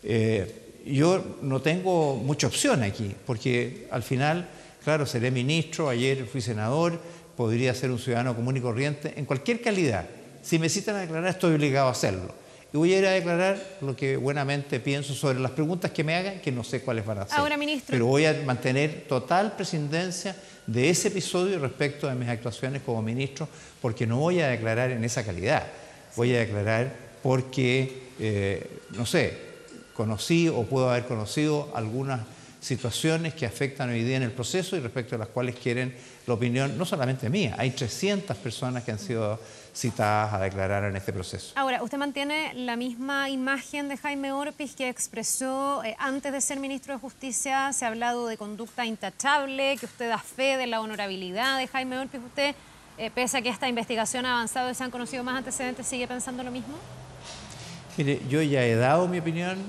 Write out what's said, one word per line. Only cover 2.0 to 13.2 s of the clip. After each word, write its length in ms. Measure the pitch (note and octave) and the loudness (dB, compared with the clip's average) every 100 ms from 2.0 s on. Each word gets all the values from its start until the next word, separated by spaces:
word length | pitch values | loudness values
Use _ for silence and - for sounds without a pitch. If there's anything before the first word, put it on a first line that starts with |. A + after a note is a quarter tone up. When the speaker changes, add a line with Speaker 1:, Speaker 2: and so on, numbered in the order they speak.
| D3 C3 | 4 2
Speaker 1:
mucha 300 | C3 D3 C3 | 0 2 2
opción 360 | - C#4+ G3 | 2 4 4
aquí, 320 | G2+ G2 G2+ G2 - | 2 0 -4 -4 -4
porque 600 | A2+ C3 A#2+ A#2+ - - | -2 2 2 2 -4 -6
al 120 | C3 | -4
final, 460 | G#2 B2+ C#3+ E3+ F3 - - - | 0 2 2 2 -2 -12 -20 -8
claro, 240 | - D3+ C3 | 0 2 2
seré 240 | B2 B2 | 2 2
ministro, 580 | B2+ B2+ E3 D#3 - D3+ | 2 2 2 0 0 0
ayer 380 | A#2+ C3 C3+ A#2 | 2 2 2 -2
fui 140 | C3+ | -4
senador, 600 | A#2+ G#2+ G#2+ D3 E3+ E3 - - - - | -2 0 0 2 2 0 -8 -16 -16 -2
podría 380 | A2+ A#2 B2+ | 2 4 2
ser 160 | B2+ C3 | 2 0
un 80 | A#2+ | 0
ciudadano 360 | B2+ A#2 B2+ | 0 0 2
común 220 | A#2 A#2+ C3+ | 0 0 0
y 40 | |
corriente, 540 | B2 A2+ C#3+ C#3+ D#3 D3 | 0 0 0 -2 -6 -6
en 80 | |
cualquier 360 | C#3 C3 - A#3 | -2 -2 0 0
calidad. 460 | A#3+ G3 D#3 G2 - - - - | 2 2 2 2 -2 -12 -18 -14
Si 160 | - E3+ | 0 2
me 100 | D#3+ | 2
citan 280 | G3 G3 G3+ | 0 -2 -2
a 40 | |
declarar, 300 | F3+ D#3+ F3+ | -2 -2 0
estoy 240 | F3+ F3 | 2 4
obligado 340 | D#3 D3 C3+ C3 | 6 4 6 4
a 40 | |
hacerlo. 420 | A#2+ - F#2 F#2 - - - - | 4 0 0 -4 -12 -18 -20 -4
Y 40 | D3 | 2
voy 160 | E3+ | 6
a 60 | F#3+ | 6
ir 80 | F#3+ | 6
a 60 | |
declarar 440 | F#3+ | 4